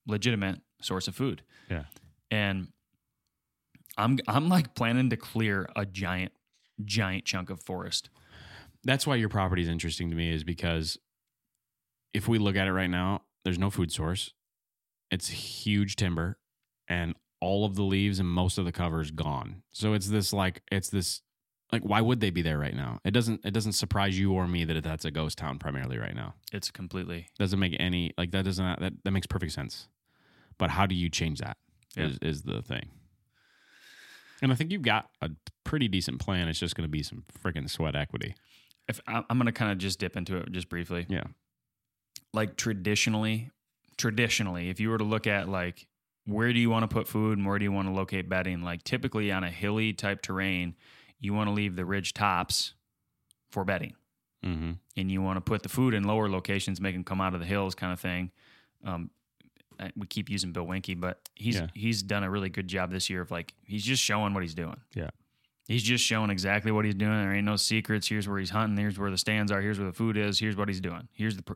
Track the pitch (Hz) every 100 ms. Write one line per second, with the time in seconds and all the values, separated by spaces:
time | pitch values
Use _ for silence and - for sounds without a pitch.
0 | - 104 123 110 95 85 - _ - 92
1 | 98 - 131 85 - - - 85 73 -
2 | - _ - 110 101 95 90 _ _ _
3 | _ _ _ _ _ _ _ - - -
4 | 113 135 - 127 165 180 139 - 117 123
5 | 127 117 - 113 110 98 - - 98 92
6 | 90 92 92 - _ _ _ - 104 107
7 | 98 95 - 92 90 90 - 92 92 -
8 | - _ - - - - - - 131 135
9 | 151 123 107 104 92 90 85 85 85 -
10 | 85 82 82 80 80 82 87 82 80 -
11 | _ _ _ _ _ _ _ _ _ _
12 | _ 104 117 113 101 95 95 95 90 90
13 | 92 101 - _ 92 87 98 - 82 -
14 | 80 95 - - _ _ _ _ _ _
15 | - 90 - - - - 107 101 101 -
16 | 95 82 87 - _ _ _ _ - 87
17 | 85 - _ - 90 101 104 95 98 98
18 | 101 95 90 87 92 - 87 85 87 80
19 | 76 78 76 67 - 92 - - 107 107
20 | 98 107 95 101 92 - - 98 - 101
21 | 85 - _ _ _ _ _ 113 101 104
22 | 113 123 104 85 80 73 71 - 62 55
23 | 95 120 113 110 101 110 107 - 98 101
24 | 98 92 98 92 90 87 82 80 80 80
25 | 82 78 76 - 78 69 76 67 65 58
26 | 50 53 - - - 101 - - 90 95
27 | 87 85 85 - 95 98 90 - 90 90
28 | 85 - 87 95 95 90 92 - 92 -
29 | 95 95 - 92 80 71 69 - - _
30 | _ _ _ _ - - 85 76 98 90
31 | 85 - 82 71 69 - _ _ _ -
32 | 76 65 80 73 - 50 - 62 - -
33 | _ _ _ _ _ _ _ - - -
34 | - - - - 135 120 160 196 117 107
35 | - - 78 76 - - - 156 117 92
36 | 73 65 - 92 82 80 85 - 80 76
37 | 73 62 - - 92 76 80 - 80 73
38 | 73 - - - _ - _ _ - -
39 | - 117 - 123 120 110 107 95 98 -
40 | 92 - 90 92 - 92 87 87 85 87
41 | 90 87 - - _ _ _ _ _ _
42 | _ - _ 107 107 - 117 101 95 104
43 | - 107 110 110 123 - _ _ _ -
44 | 120 107 117 - 101 87 87 92 107 110
45 | 107 110 110 101 92 95 90 - - _
46 | _ _ - 104 120 120 117 113 110 117
47 | - 110 110 101 98 101 101 98 95 95
48 | 95 95 90 92 92 87 87 85 - 127
49 | 131 107 101 95 90 87 101 107 110 92
50 | 101 98 - 95 95 90 87 - - -
51 | - - 98 104 104 104 101 90 87 101
52 | 90 - 104 90 90 - - - _ _
53 | _ _ _ _ _ 104 95 92 113 -
54 | _ _ _ _ 90 82 82 87 _ -
55 | 95 95 95 95 - 110 117 - 131 107
56 | 101 110 107 92 95 98 101 90 98 90
57 | 87 95 95 90 85 101 95 - 92 90
58 | 90 90 90 - _ - _ _ - 87
59 | 85 _ _ _ _ _ _ - 98 -
60 | 101 107 - 98 92 85 85 90 87 87
61 | 90 - - - 110 101 85 104 113 104
62 | 98 101 95 101 95 92 92 92 90 92
63 | - 90 85 85 - - - 104 110 131
64 | - 104 104 98 85 80 80 - - -
65 | 78 - _ _ _ _ - 117 110 123
66 | - 110 107 95 95 104 110 107 107 98
67 | 107 107 98 101 104 101 - 110 107 107
68 | - 107 101 98 87 107 110 101 104 95
69 | 101 92 - 107 104 98 104 101 95 85
70 | 113 107 104 98 107 101 104 92 92 85
71 | - - 107 95 -